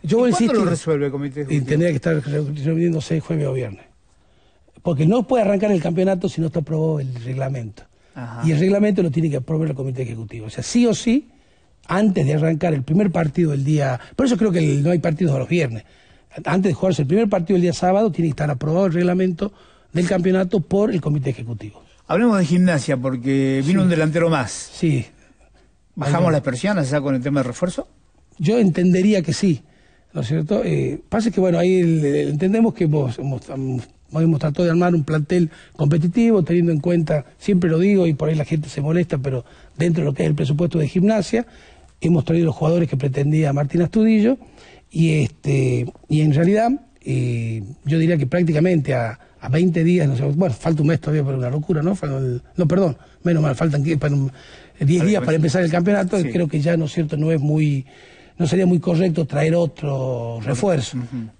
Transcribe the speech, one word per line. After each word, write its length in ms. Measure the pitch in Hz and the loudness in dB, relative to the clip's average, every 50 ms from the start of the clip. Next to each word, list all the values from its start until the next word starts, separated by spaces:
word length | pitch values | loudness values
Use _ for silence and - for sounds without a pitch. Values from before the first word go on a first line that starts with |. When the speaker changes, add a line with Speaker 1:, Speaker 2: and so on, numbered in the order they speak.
Speaker 1:
Yo 160 | - 156 190 226 | -2 0 0 2
Speaker 2:
¿Y 20 | |
Speaker 1:
voy 80 | 254 247 | 2 2
a 40 | |
Speaker 2:
cuándo 120 | 233 240 233 | 2 2 2
Speaker 1:
insistir. 200 | 233 262 220 202 | 2 2 2 0
Speaker 2:
lo 60 | 175 | 0
resuelve 360 | 170 - - 165 160 143 143 | -2 -2 -2 -2 -2 0 0
el 40 | 143 | -4
Comité 280 | 131 139 143 143 127 147 | -4 -6 -8 -8 -8 -8
Speaker 1:
Y 20 | |
Speaker 2:
Ejecutivo? 240 | 147 139 156 147 127 | -6 -4 -2 -2 -2
Speaker 1:
tendría 220 | 131 147 151 170 175 | 0 0 0 2 0
que 60 | 156 | 0
estar 180 | 135 - 170 160 | -2 -2 -2 -2
re-, 500 | 151 - 147 143 147 151 139 147 151 135 | -2 -2 -4 -4 -4 -4 -4 -6 -4 -4
reuniéndose 560 | 156 160 165 170 175 165 160 - - 165 156 | -2 -2 0 0 -2 -2 -4 -4 -4 -4 -4
jueves 260 | - - 170 156 147 | -4 -4 -4 -4 -2
o 60 | 139 131 | -4 -4
viernes. 300 | 131 123 107 98 - - _ _ _ _ _ _ _ _ _ _ _ _ _ _ _ _ _ _ - | -6 -6 -8 -10 -16 -20 _ _ _ _ _ _ _ _ _ _ _ _ _ _ _ _ _ _ -8
Porque 240 | _ 180 165 131 156 | _ -4 0 2 2
no 200 | 160 214 262 208 | 2 2 2 2
puede 180 | - 262 240 214 | 0 0 2 2
arrancar 280 | 202 202 196 208 208 | 2 2 0 2 2
el 80 | 202 175 | 0 0
campeonato 460 | 151 175 170 175 185 190 196 180 180 185 | 0 -2 0 0 0 0 0 0 -2 -4
si 120 | - - | -4 -2
no 80 | 165 156 | -4 -2
está 120 | - 170 | -2 -4
aprobado 400 | 147 156 160 156 156 160 156 147 | -4 -2 -2 -2 0 0 -2 -2
el 140 | 135 131 123 | -4 -6 -8
reglamento. 720 | 120 117 127 131 131 135 131 135 120 113 107 101 - - _ _ _ _ _ _ | -8 -8 -8 -6 -6 -4 -4 -6 -6 -8 -10 -14 -18 -20 _ _ _ _ _ _
Speaker 2:
Ajá. 320 | 135 123 120 117 120 139 | -14 -14 -12 -10 -4 -2
Speaker 1:
Y 60 | 160 | 0
el 60 | 156 147 | 2 2
reglamento 440 | 180 190 196 202 208 208 202 202 | 2 2 2 2 2 2 2 0
lo 80 | 180 165 | 0 0
tiene 200 | 123 165 160 160 | 0 0 -2 0
que 60 | 139 | -2
aprobar 320 | 131 123 - 160 156 160 151 | -4 -4 -4 -4 -2 -2 -4
el 60 | 139 | -4
Comité 280 | 135 135 135 127 131 | -6 -6 -8 -6 -6
Ejecutivo. 440 | 131 113 117 113 110 107 - 113 107 | -8 -8 -8 -12 -12 -14 -14 -14 -14
O 40 | 107 | -12
sea, 120 | - - | -10 -10
sí 240 | - - - 240 240 | -10 -2 0 2 2
o 80 | 233 208 | 2 2
sí, 360 | - - 240 226 285 - - _ _ _ _ _ _ _ _ _ _ _ | 0 0 0 0 0 -2 -6 _ _ _ _ _ _ _ _ _ _ _
antes 400 | - - 190 214 214 185 170 151 | -4 -2 0 2 2 2 2 0
de 80 | 135 151 | 0 0
arrancar 400 | 151 156 160 165 147 180 175 156 | 0 0 0 0 0 0 -2 -2
el 80 | 139 | -2
primer 280 | 127 - 156 190 214 175 | -2 0 0 2 2 2
partido 420 | 160 175 170 151 - 180 175 156 | 0 0 -2 -2 0 0 0 0
del 120 | 147 139 135 | 0 -2 0
día, 340 | 143 156 147 139 135 127 120 - - - | 0 0 0 0 -2 -4 -6 -10 -12 -4
por 100 | - 269 | -2 0
eso 100 | 262 247 | 0 2
creo 160 | 175 220 214 | 2 2 2
que 60 | 165 175 | 2 2
el, 240 | 160 151 139 143 | 2 2 2 2
no 80 | 143 165 | 2 2
hay 80 | 180 165 | 2 2
partidos 360 | 135 170 156 147 190 160 135 | 0 -2 -2 0 0 0 0
a 40 | 135 | -2
los 100 | 127 - | -2 -2
viernes. 360 | 170 175 156 123 113 110 - _ _ _ _ _ _ _ _ _ - 143 - | 0 -2 0 -2 -6 -10 -12 _ _ _ _ _ _ _ _ _ -18 -12 -6
Antes 260 | - - 196 185 202 | -2 -2 0 0 0
de 40 | 143 | 0
jugarse 280 | - - 190 180 - | 0 0 0 0 0
el 60 | 151 131 | 0 2
primer 200 | 175 208 233 202 | 2 2 2 2
partido 260 | 208 185 165 165 202 | 0 -2 0 0 2
el 60 | 180 | 2
día 100 | 175 170 | 2 0
sábado, 400 | 160 - - 180 190 196 226 214 | 0 0 0 2 2 2 2 0
tiene 160 | 151 - 170 160 | 0 -2 -2 -2
que 40 | |
estar 180 | 131 - 151 147 | -2 -2 -4 -4
aprobado 340 | 143 123 - 147 160 180 196 | -4 -4 -2 -2 0 0 0
el 60 | 185 | 0
reglamento 600 | 156 175 180 180 180 185 185 185 175 156 196 202 - - - _ _ _ _ _ - | 0 0 0 0 0 0 0 -2 -2 -4 -6 -8 -8 -14 -20 _ _ _ _ _ -2
del 120 | 165 180 | -2 0
campeonato 540 | 170 202 185 175 185 185 185 190 180 - 196 | 0 0 0 2 2 2 2 0 0 0 -2
por 300 | 151 - - 196 208 220 | -2 0 0 0 2 2
el 100 | 208 170 | 0 -2
Comité 300 | - 151 147 147 131 135 | -2 -2 -2 -2 -2 -4
Ejecutivo. 520 | 127 - 120 117 120 104 - 104 - - - _ _ _ _ | -6 -6 -8 -10 -10 -12 -12 -16 -18 -20 -20 _ _ _ _
Speaker 2:
Hablemos 320 | - 156 185 240 240 214 196 | -4 0 2 2 2 4 2
de 60 | 180 | 2
Gimnasia, 540 | 139 180 180 180 180 170 143 - - 139 127 | 2 4 4 4 4 2 0 0 -2 -2 -2
porque 640 | 123 135 131 123 120 135 135 135 135 135 135 135 135 | -2 -4 -4 -4 -2 -2 0 0 2 0 0 0 0
vino 140 | 147 185 196 | 2 2 2
Speaker 1:
Sí. 40 | 185 | 2
Speaker 2:
un 40 | 180 | 2
delantero 400 | 170 156 160 156 151 170 165 165 | 2 2 0 0 0 0 2 2
más. 240 | 160 143 120 101 | 2 0 -2 -4
Speaker 1:
Sí. 540 | - - - - - - - 165 143 127 107 - _ _ - _ _ _ _ _ _ _ _ _ _ _ _ _ _ | -8 -12 -14 -16 -8 -2 -2 0 0 0 -4 -6 _ _ -20 _ _ _ _ _ _ _ _ _ _ _ _ _ _
Speaker 2:
¿Bajamos 260 | - 143 139 151 170 | -6 -2 0 2 2
Speaker 1:
Ahí 40 | 180 | 2
va. 60 | 175 | 2
Speaker 2:
las 80 | 156 143 | 2 2
persianas 480 | 120 139 123 120 - 196 208 180 147 127 | 0 -2 -4 -2 -2 -2 0 0 -2 0
ya 100 | 147 147 | -2 -2
con 140 | 135 143 135 | 0 0 -2
el 80 | 127 | -2
tema 180 | 123 143 143 143 | -2 -2 -2 0
de 40 | 131 127 | -2 -2
refuerzo? 400 | 120 - 175 180 - - - _ _ _ _ _ _ _ _ _ _ - | -4 -4 -4 -4 -4 -8 -10 _ _ _ _ _ _ _ _ _ _ -2
Speaker 1:
Yo 200 | 156 165 220 240 | 0 2 2 4
entendería 640 | 220 185 147 175 180 185 180 185 185 208 214 190 | 2 2 2 2 2 4 4 4 4 4 2 2
que 100 | 160 165 | 2 -2
sí, 300 | 151 - - 190 156 120 - _ _ _ _ _ _ _ _ _ | -2 0 2 0 0 0 -4 _ _ _ _ _ _ _ _ _
¿no 80 | _ 160 | _ -8
es 40 | 135 | -4
cierto? 360 | 110 151 160 156 151 208 214 240 | -2 -2 -2 0 0 -2 0 0
Eh, 360 | 180 156 143 135 127 147 - - _ | 0 -2 -2 -2 -4 -6 -8 -10 _
pasa 220 | - 233 214 233 | -4 -2 -2 0
que, 100 | 175 202 | 0 0
bueno, 180 | 185 185 170 170 | 2 2 2 2
ahí 180 | 175 185 185 185 | 2 2 2 2
el, 240 | 175 165 165 160 151 | 2 2 2 2 2
el, 240 | 143 143 147 147 143 | 0 0 0 0 -2
entendemos 440 | 151 147 190 185 208 226 233 226 - | -2 0 0 0 2 4 2 2 2
que 100 | - 180 | 0 0
hemos, 340 | 156 151 151 139 123 117 - | 2 2 0 0 -2 -4 -6
hemos, 300 | 131 139 131 127 - - | -6 -6 -6 -6 -8 -10
hemos, 360 | 135 135 135 131 127 123 117 - _ _ _ _ | -10 -8 -6 -4 -6 -6 -8 -10 _ _ _ _
hemos 280 | - 156 165 165 160 135 | -2 0 2 2 2 2
tratado 240 | - 156 143 - 180 | 0 -2 0 0 0
de 60 | 170 | 2
armar 200 | 160 170 175 175 175 | 2 2 2 2 2
un 100 | 165 143 | 0 0
plantel 460 | - 156 151 147 - 185 180 175 156 - - - - - | 0 -2 -2 0 0 2 0 0 0 -2 -14 -20 -20 -6
competitivo, 680 | - 147 147 147 160 151 175 - 247 233 233 226 202 | -2 0 2 2 2 2 0 2 2 4 4 4 4
teniendo 300 | 160 - 170 175 170 170 | 2 2 2 2 2 2
en 80 | 165 147 | 0 0
cuenta, 440 | 139 175 175 170 160 151 160 147 135 - - _ | 0 2 0 0 2 0 -2 -4 -4 -6 -20 _
siempre 320 | - - 202 180 175 170 | -2 2 2 2 4 2
lo 80 | 160 160 | 2 4
digo, 280 | 180 202 208 190 180 165 | 4 4 4 4 4 2
y 60 | 151 | 0
por 140 | 127 151 151 | 0 0 -2
ahí 60 | 160 | 0
la 100 | 156 143 | -2 -2
gente 240 | - 165 156 147 131 | -2 -2 -4 -4 -6
se 120 | - - | -6 -4
molesta, 380 | 139 151 160 175 175 - - 139 | -2 0 0 0 0 0 -2 -4
pero 260 | 131 139 131 123 - - - - - - _ - | -2 -4 -4 -6 -8 -10 -20 -20 -20 -20 _ -2
dentro 240 | 156 175 160 170 | 0 0 2 2
de 80 | 156 147 | 0 -2
lo 40 | 135 | 0
que 100 | - 175 | 0 0
es 40 | 156 | 0
el 60 | 151 | 0
presupuesto 440 | 147 160 131 147 143 175 170 - 165 | 0 0 -2 0 0 0 0 0 -2
de 100 | 151 131 | -2 0
Gimnasia, 580 | - 185 175 208 220 214 175 - - 226 247 - - - - - - - - - _ _ | 0 2 2 2 2 2 0 0 -2 -2 -2 -4 -14 -20 -20 -20 -20 -20 -20 -20 _ _
hemos 240 | - 165 175 160 - | 0 2 2 2 2
traído 220 | - 165 170 170 | 2 0 2 2
los 100 | 160 - | 0 0
jugadores 320 | - 160 156 170 175 170 131 | 0 0 0 2 2 0 0
que 80 | - | -2
pretendía 560 | 131 139 139 131 143 143 147 151 156 156 143 | -2 -2 -2 -2 0 0 0 2 2 2 0
Martín 280 | 135 143 147 139 - 170 | 0 -2 -2 -2 0 0
Astudillo, 540 | 175 156 - 226 214 226 220 214 208 226 269 - - - - - - - - - _ _ | 0 0 2 2 2 4 4 4 4 2 0 0 -6 -20 -20 -20 -20 -20 -20 -20 _ _
y, 320 | - 160 165 165 156 156 | 0 0 2 2 4 2
este, 640 | 139 - - _ - 147 139 135 131 127 123 120 123 - - - - _ | 0 -2 -4 _ -4 0 0 2 2 0 0 -2 -4 -6 -10 -16 -6 _
y 120 | 151 151 | 0 2
en 140 | 156 151 139 | 4 4 2
realidad, 360 | 143 170 180 202 214 226 233 262 285 - _ _ _ | 4 2 2 2 2 2 0 0 -2 -6 _ _ _
eh, 600 | _ - 135 127 123 123 120 117 113 113 113 110 98 95 147 - _ | _ -4 -4 -2 -2 -2 -2 -4 -4 -4 -6 -6 -8 -10 -14 -10 _
yo 140 | 139 151 165 | -2 0 2
diría 200 | 160 165 175 156 | 2 2 2 0
que 80 | 139 | 0
prácticamente 680 | 127 175 180 180 160 156 151 165 185 180 160 131 135 131 | 0 0 0 2 2 2 2 2 2 2 0 0 0 -2
a, 240 | 123 117 113 104 - - _ _ _ | -2 -2 -6 -8 -12 -20 _ _ _
a 80 | - 127 | -6 -2
veinte 360 | 131 160 180 185 165 170 160 | 0 2 2 2 2 2 2
días, 240 | 170 180 175 156 143 | 4 4 4 2 2
no 80 | 135 | 0
sé, 80 | 120 139 | 0 -2
bueno, 300 | 139 143 156 190 175 113 | -2 0 0 0 0 -2
falta 280 | - - 165 165 151 | -2 -2 -2 0 2
un 60 | 147 147 | 2 2
mes 120 | 165 160 | 0 0
todavía 220 | - 151 147 156 | -2 -2 -2 0
para 140 | 143 135 135 | 0 -2 -4
una 140 | 131 123 123 | -4 -4 -4
locura, 320 | 135 151 147 - 185 151 | -4 -4 -2 -2 -2 0
¿no? 120 | 147 180 202 | 0 -2 -2
Fal-, 480 | 190 - 147 135 135 135 127 123 123 - - - | -2 -4 -6 -4 -4 -4 -4 -6 -6 -10 -8 -4
no, 100 | - 175 | 0 0
perdón, 300 | 147 180 185 196 165 127 - - - - _ | 2 4 4 2 2 0 -4 -12 -20 -20 _
menos 200 | - 175 170 160 | -2 0 2 2
mal, 120 | 156 147 131 | 2 0 0
faltan 300 | - 165 165 143 143 139 | 0 0 0 0 0 0
qui-, 140 | 160 165 143 | 0 -2 0
para 160 | - 151 143 | 0 0 0
un, 180 | 139 135 135 131 - - - - - - - _ - | 0 -2 -2 -6 -10 -20 -20 -20 -20 -20 -20 _ -2
diez 180 | 151 135 170 175 | 0 2 2 4
Speaker 2:
Para 100 | 160 190 | 4 2
Speaker 1:
días 120 | 208 190 | 2 2
para 140 | 123 143 156 | 2 0 2
Speaker 2:
empezar. 260 | 160 151 160 123 185 | 2 2 2 2 2
Speaker 1:
empezar 0 | 180 | 0
el 60 | 165 | 2
campeonato, 480 | 160 175 175 196 208 202 190 185 - 196 | 0 0 2 2 2 2 0 0 0 0
Speaker 2:
Sí. 100 | 170 135 | -2 0
Speaker 1:
creo 160 | 113 175 175 147 | 0 0 0 0
que 120 | - 151 | 0 0
ya, 160 | 143 170 170 | 0 2 2
¿no 100 | 160 160 | 0 0
es 60 | 147 | -2
cierto?, 240 | - 175 160 151 160 | -2 -4 -4 -2 -2
no 140 | 147 151 160 | -2 0 0
es 100 | 165 151 | 0 0
muy, 440 | 135 147 151 156 156 151 143 135 131 - - - - - - - - - _ - | 0 0 2 2 2 2 0 -2 -4 -8 -18 -20 -20 -20 -20 -20 -20 -20 _ -4
no 80 | 170 | -2
sería 180 | 147 - 185 185 | 0 2 2 4
muy 120 | 180 180 165 | 4 2 2
correcto 480 | - 180 175 160 190 185 156 170 160 | 2 0 0 2 2 2 0 -2 -2
traer 280 | - - 147 151 160 165 | -2 0 0 0 2 2
otro 840 | 175 170 151 - - 151 143 139 131 131 131 127 120 117 117 117 113 | 2 0 0 -4 -6 -6 -6 -4 -4 -4 -4 -4 -6 -6 -8 -8 -8
refuerzo. 540 | 110 - 139 - 208 202 175 143 117 - - | -4 -4 -2 0 0 0 0 0 -2 -4 -6
Speaker 2:
Ujú. 320 | 127 120 117 135 123 113 110 _ _ | -8 -8 -6 -8 -10 -10 -10 _ _